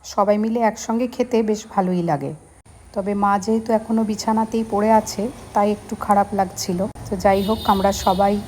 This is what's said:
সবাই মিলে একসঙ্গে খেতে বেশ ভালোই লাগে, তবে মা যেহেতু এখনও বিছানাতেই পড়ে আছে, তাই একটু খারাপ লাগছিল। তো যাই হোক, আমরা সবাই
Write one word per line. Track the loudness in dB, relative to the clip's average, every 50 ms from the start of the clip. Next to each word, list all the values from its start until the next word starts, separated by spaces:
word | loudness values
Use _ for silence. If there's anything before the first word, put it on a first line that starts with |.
| _
সবাই | -4 0 0 4 4 4
মিলে | 2 2 0 0 2
একসঙ্গে | 0 0 0 -2 -6 -4 -2 -2 -2
খেতে | -4 -2 -4 -2 0 2 0 2
বেশ | 2 -2 -4 -4 -4 -2
ভালোই | -2 0 0 0 0 0
লাগে, | 0 -2 -2 -2 -8 -10 -12 -16 -20 -20 -20 _ -20 -20 -20 -20 -10 -8
তবে | -6 -4 -2 -2
মা | 0 2 2 2 2
যেহেতু | 0 0 -2 0 0 0 0
এখনও | 0 0 0 0 0 0
বিছানাতেই | 0 -2 -4 -2 0 0 0 0 0 -2 -4 -2 -2
পড়ে | -2 0 4 4
আছে, | 4 4 4 2 -6 -6 -6 -6 -8 -12 -18 -4 0
তাই | 2 2 2
একটু | 0 -2 -6 -10 -10 -8
খারাপ | 0 2 4 4 4 2 0
লাগছিল। | -2 -2 -2 -4 -8 -6 -4 -2 -4 -4 -6 -6 -12 -8 -8
তো | -8
যাই | 0 2 4 4 4 2
হোক, | 0 -2 -2 0
আমরা | 0 2 2 2 0
সবাই | 0 2 0 0 2 4 2 2 2 -2 -4